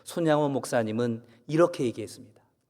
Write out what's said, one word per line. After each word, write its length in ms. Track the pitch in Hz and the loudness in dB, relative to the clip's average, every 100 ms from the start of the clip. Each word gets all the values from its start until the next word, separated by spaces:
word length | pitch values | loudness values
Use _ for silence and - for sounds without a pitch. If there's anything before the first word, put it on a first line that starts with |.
손양원 500 | - 185 160 151 143 | -10 -2 2 2 2
목사님은 680 | 135 - 127 110 110 120 113 - - - | -2 -2 -2 0 -2 -2 -4 -10 -20 -2
이렇게 380 | 156 170 170 | 4 4 4
얘기했습니다. 580 | 123 107 104 - - _ _ _ | -4 -4 -12 -14 -20 _ _ _